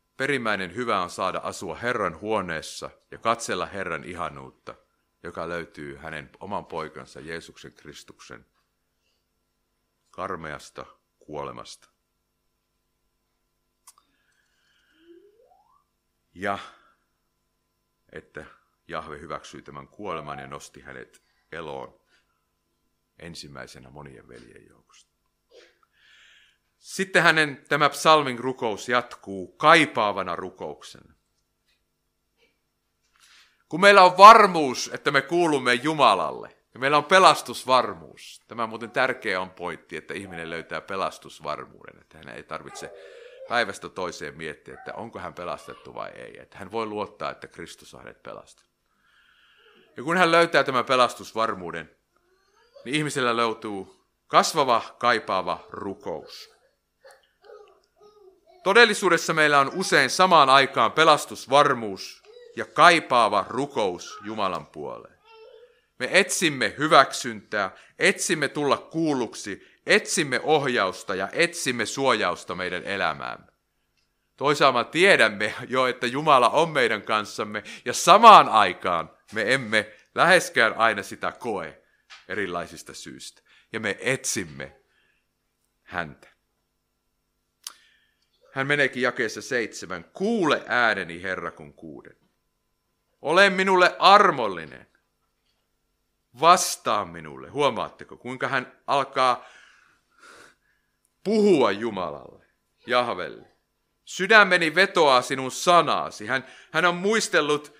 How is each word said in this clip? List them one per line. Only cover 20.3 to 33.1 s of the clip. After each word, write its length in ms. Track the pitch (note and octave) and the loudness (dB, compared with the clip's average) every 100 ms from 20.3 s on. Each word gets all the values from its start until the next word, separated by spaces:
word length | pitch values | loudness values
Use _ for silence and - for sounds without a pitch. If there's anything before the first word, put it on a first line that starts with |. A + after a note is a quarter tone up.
| C#2 | -14
ja 80 | C2+ | -14
nosti 340 | C#2 - C#2+ | -16 -18 -20
hänet 420 | C#2 B1+ - _ _ _ _ | -20 -20 -20 _ _ _ _
eloon 480 | E2 D#2+ C2+ B1 _ _ _ _ _ _ _ _ _ _ _ _ _ | -14 -12 -14 -16 _ _ _ _ _ _ _ _ _ _ _ _ _
ensimmäisenä 720 | E2+ D#2 D2+ C2 B1+ C#2 B1+ | -18 -18 -18 -18 -18 -20 -20
monien 380 | C#2+ C#2+ A#1+ - | -20 -20 -20 -20
veljen 400 | A#1+ A#1 - _ | -20 -20 -20 _
joukosta. 420 | _ _ _ _ _ _ _ _ - _ _ _ _ _ _ _ _ _ _ _ _ | _ _ _ _ _ _ _ _ -20 _ _ _ _ _ _ _ _ _ _ _ _
Sitten 440 | - - F#3+ F3+ | -14 -8 0 2
hänen 420 | E3 D#3+ D3+ C3 _ | 4 2 0 -6 _
tämä 220 | D3 C#3+ | 0 0
psalmin 480 | - E3 D#3 C#3 A#2 | 2 4 4 2 -4
rukous 500 | B2+ B2+ A#2 G2 - | -6 -4 -6 -6 -2
jatkuu 600 | B2 - - G2+ F#2+ F2+ | -2 -4 -14 -14 -12 -12
kaipaavana 880 | - D3+ E3 D3+ B2+ G#2 F#2+ F#2 E2+ | 0 6 6 4 0 -2 -2 -6 -8
rukouksena. 800 | F#2 - D#2+ C#2+ - - - _ _ _ _ _ _ _ _ _ _ _ _ _ _ _ _ _ _ _ _ | -10 -12 -14 -14 -18 -20 -20 _ _ _ _ _ _ _ _ _ _ _ _ _ _ _ _ _ _ _ _